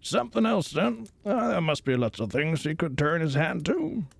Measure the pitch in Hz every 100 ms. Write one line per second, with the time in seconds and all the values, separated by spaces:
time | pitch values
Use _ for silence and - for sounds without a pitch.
0 | - - 240 160 113 220 151 139 202 226
1 | 220 - - 247 233 214 165 147 - 127
2 | 120 - 110 110 151 160 - 156 165 131
3 | 147 165 160 139 156 - 151 359 320 262
4 | 151 -